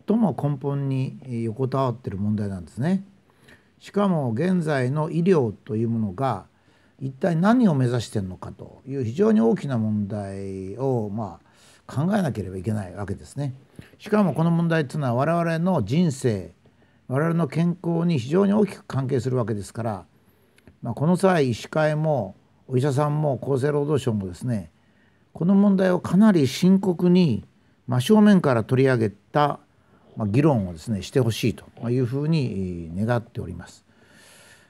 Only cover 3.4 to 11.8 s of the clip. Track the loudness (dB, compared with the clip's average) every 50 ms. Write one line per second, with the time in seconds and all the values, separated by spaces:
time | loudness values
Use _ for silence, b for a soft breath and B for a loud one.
3.4 | b b b b b b b b -16 -8 -4 -2 0 0 0 0 0 -2 -2 -2
4.4 | 0 0 0 0 0 0 0 0 0 0 0 -2 -2 -2 -2 0 2 4 4 4
5.4 | 2 0 -2 -6 _ -6 -4 -2 -2 0 0 -2 -2 -4 -4 -2 -2 -2 -2 -4
6.4 | -8 _ b b b b b b b b b b -10 -10 -8 -4 -2 -2 0 2
7.4 | 4 4 4 6 6 4 4 4 2 2 2 0 -4 -4 -4 -4 -4 -6 -8 -12
8.4 | -14 -16 -14 -14 -16 -18 -18 -20 -14 -10 -6 -4 -4 -4 0 2 2 4 4 4
9.4 | 4 4 2 0 -2 -2 -2 -2 0 0 0 -2 -2 -4 -4 -6 -8 -8 -8 -10
10.4 | -8 -8 -8 -8 -8 -10 -8 -4 -2 -2 0 -2 -2 -4 -6 -6 -8 -8 -10 -14
11.4 | _ b b b b b b b